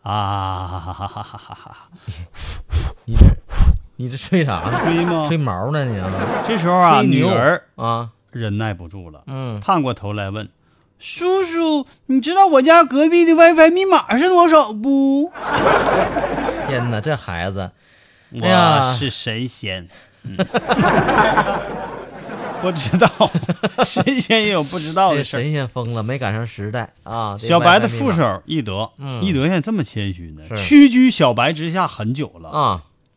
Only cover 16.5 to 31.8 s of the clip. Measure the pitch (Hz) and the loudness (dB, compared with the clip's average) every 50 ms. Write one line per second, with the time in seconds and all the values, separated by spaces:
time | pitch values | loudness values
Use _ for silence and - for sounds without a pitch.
16.5 | - - - - 139 123 120 120 120 107 107 151 151 131 - - 87 85 87 98 | -6 -6 -6 -4 -4 -4 -4 -4 -4 -4 -4 -4 -6 -6 -6 -8 -6 -6 -6 -6
17.5 | 95 98 92 90 _ _ _ _ _ _ _ _ _ _ _ _ - 120 117 180 | -6 -6 -8 -10 _ _ _ _ _ _ _ _ _ _ _ _ -12 -4 0 2
18.5 | 185 185 175 165 151 143 135 127 127 117 143 131 - - - 120 110 113 127 123 | 2 4 4 4 4 2 2 0 -2 -2 -4 -6 -6 -6 -8 -8 -6 -6 -8 -8
19.5 | - - - 101 92 92 87 92 - - - _ _ _ _ - 95 190 180 - | -10 -12 -10 -10 -10 -10 -12 -18 -20 -20 -20 _ _ _ _ -12 -6 -6 -6 -4
20.5 | - - - - 247 - - - - - - 254 - 233 214 220 202 214 202 196 | -4 -6 -2 -2 0 0 0 2 2 0 0 2 2 2 2 2 2 0 0 0
21.5 | 202 - - - - - - - - - - - - - - - - - - - | -4 -6 -6 -8 -10 -10 -12 -12 -14 -16 -16 -18 -18 -18 -16 -16 -14 -12 -12 -12
22.5 | - - - 185 180 156 135 107 - 185 233 - - - 220 - - 165 - - | -10 -6 -6 -4 -4 -4 -4 -2 2 4 4 2 4 2 0 0 0 -4 -4 -4
23.5 | 175 - - 196 - - 254 - - 214 - - 277 254 - - 226 220 214 214 | -6 -4 -4 -6 0 0 -2 0 0 0 0 0 0 -2 0 0 0 2 2 0
24.5 | 202 170 147 135 180 180 151 156 160 185 196 185 151 143 139 - - 127 123 151 | 0 -2 -2 -4 -6 -6 -6 -4 0 2 2 2 2 0 -4 -4 -6 -6 -4 -4
25.5 | 156 147 135 117 - 127 120 117 120 113 107 113 131 135 123 101 104 110 117 110 | -4 -4 -4 -6 -8 -8 -8 -6 -6 -6 -6 -6 -6 -4 -4 -4 -4 -4 -6 -8
26.5 | - - 101 107 107 123 110 - _ _ _ - 113 117 113 104 101 101 - - | -10 -10 -10 -8 -6 -8 -8 -10 _ _ _ -10 -8 -6 -6 -6 -8 -8 -2 0
27.5 | 170 170 - 175 180 214 220 220 - - 277 254 185 165 143 110 95 95 _ - | 2 4 4 4 4 4 2 0 -4 -4 -2 -2 0 0 0 -2 -2 -4 _ -6
28.5 | 160 156 123 101 92 98 110 - _ - 139 139 127 117 196 196 165 135 135 156 | -6 -6 -6 -6 -6 -8 -8 -10 _ -14 -12 -12 -8 -6 -4 -4 -2 -2 -2 -2
29.5 | 143 143 139 214 226 202 131 - - 110 104 98 92 87 87 80 78 - - - | -2 -2 -4 -4 -4 -6 -6 -6 -8 -8 -8 -8 -8 -10 -14 -16 -18 -20 -16 -10
30.5 | 113 107 95 - 294 294 285 269 233 254 254 254 - - 160 127 117 110 120 147 | -8 -8 -2 4 6 8 8 8 6 4 4 4 4 2 2 2 2 2 0 0
31.5 | 170 151 160 170 160 190 | -2 -4 -6 -4 -2 -2